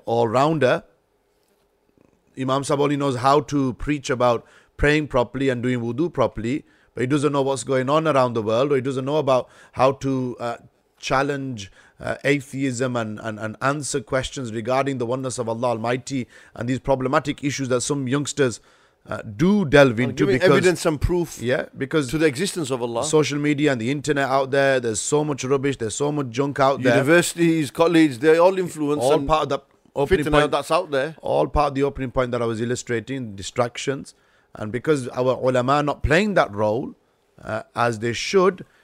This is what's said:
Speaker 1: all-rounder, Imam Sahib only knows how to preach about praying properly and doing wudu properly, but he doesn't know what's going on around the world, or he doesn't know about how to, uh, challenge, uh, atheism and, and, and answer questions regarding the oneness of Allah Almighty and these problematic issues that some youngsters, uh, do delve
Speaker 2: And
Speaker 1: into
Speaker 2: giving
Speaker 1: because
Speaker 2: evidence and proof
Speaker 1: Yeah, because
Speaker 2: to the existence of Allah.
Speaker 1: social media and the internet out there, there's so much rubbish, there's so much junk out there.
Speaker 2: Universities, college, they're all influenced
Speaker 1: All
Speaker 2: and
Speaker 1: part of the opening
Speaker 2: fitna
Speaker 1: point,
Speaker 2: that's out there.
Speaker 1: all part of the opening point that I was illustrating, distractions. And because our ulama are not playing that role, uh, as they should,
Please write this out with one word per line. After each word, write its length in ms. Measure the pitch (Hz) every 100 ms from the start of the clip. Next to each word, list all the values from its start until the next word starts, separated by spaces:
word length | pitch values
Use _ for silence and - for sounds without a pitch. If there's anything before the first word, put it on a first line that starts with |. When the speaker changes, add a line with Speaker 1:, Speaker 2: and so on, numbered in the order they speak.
| -
Speaker 1:
all-rounder, 800 | 117 117 120 147 160 127 156 - _ _ _ _ _ _ _ _ _ _ _ _ _ _ -
Imam 260 | 131 135
Sahib 180 | 135 143
only 160 | 143 143
knows 200 | 143 120
how 220 | 131 147
to 320 | 147 143 131
preach 360 | 101 - 151 131
about 360 | 123 123 117 - - _ -
praying 300 | 143 151 147
properly 420 | 127 120 131 135
and 140 | 123
doing 160 | 123 123
wudu 340 | 117 120 170
properly, 500 | - 110 - 110 143 - _ _
but 80 | -
he 60 | 127
doesn't 260 | 147 143
know 80 | 143
what's 220 | 135 135
going 260 | 127 131 127
on 180 | 151 160
around 260 | 139 123
the 100 | 117
world, 280 | 107 113 143
or 40 | 139
he 60 |
doesn't 240 | 127 131 131
know 120 | 151
about 320 | 135 127 - - -
how 200 | - 131
to, 440 | 135 135 131 127 113
uh, 180 | 117 117 - _ _ _
challenge, 720 | - 135 143 139 135 117 98 _ _ -
uh, 160 | 120 113
atheism 720 | 139 143 127 131 135 120 131 120
and, 240 | 110 107
and, 180 | 113 107
and 160 | 110 110
answer 420 | 131 147 135 147
questions 520 | 113 131 127 143 123
regarding 460 | 110 110 127 135 135
the 60 | 117
oneness 340 | 131 131 120
of 100 | 113
Allah 200 | 113 123
Almighty 580 | 113 117 123 - 135 117 - -
and 160 | - 120
these 80 | 131
problematic 640 | - 135 131 151 139 -
issues 260 | 143 127 135
that 120 | 123
some 260 | - 143 127
youngsters, 520 | 143 143 - 131 107 _ _ _ _ -
uh, 140 | 104
do 440 | 110 101 175 208 160
delve 340 | 143 139 110
Speaker 2:
And 100 | 123
Speaker 1:
into 160 | 135 151
Speaker 2:
giving 100 | 127
Speaker 1:
because 160 | 185
Speaker 2:
evidence 340 | - 180 170 170
and 140 | 147
proof 420 | - 175 165 -
Speaker 1:
Yeah, 260 | 117 139 - -
because 340 | 135 160 127
Speaker 2:
to 80 | 151
the 80 | 156
existence 440 | 131 190 180 139
of 120 | 131
Allah. 240 | 120 117 151
Speaker 1:
social 340 | 156 131 147
media 320 | 147 143 147
and 80 | 127
the 100 | 113
internet 400 | 147 143 143 135
out 220 | 135 135
there, 280 | 139 139 131
there's 200 | 120 107
so 240 | - 151
much 200 | 151 139
rubbish, 340 | 127 139 139 131
there's 180 | 110 -
so 160 | 143
much 180 | 147 131
junk 300 | 113 143 135
out 240 | 135 -
there. 100 | 127
Speaker 2:
Universities, 800 | 117 120 170 170 170 170 165 135
college, 480 | - 165 165 156 120
they're 200 | 151 165
all 200 | 180 190
influenced 440 | 175 151 147 147
Speaker 1:
All 100 | 127
Speaker 2:
and 140 | 156 143
Speaker 1:
part 160 | 156
of 60 | 143
the 100 | 135 _ _ _ -
opening 300 | 139 185 147
Speaker 2:
fitna 60 |
Speaker 1:
point, 200 | 147 147
Speaker 2:
that's 180 | 143 139
out 200 | 160 156
there. 240 | 139 147 156
Speaker 1:
all 260 | - 139 151
part 220 | 151 143
of 60 | 135
the 80 |
opening 280 | 139 139 131
point 200 | 131 123
that 100 | 120
I 40 | 117
was 140 | 110
illustrating, 760 | 120 120 - 117 107 135 117 101
distractions. 800 | 92 - 120 - - 139 135 - _ _ _
And 180 | - 107
because 360 | 117 156 147 120
our 260 | 127 127 120
ulama 380 | 127 127 123
are 100 | 147
not 200 | 147 -
playing 300 | 120 160 214
that 180 | 170 135
role, 440 | 101 107 113 - - _ _ _ -
uh, 220 | - 107 - 110
as 240 | 120 110
they 120 | 120
should, 540 | 113 - 196 185 185 - _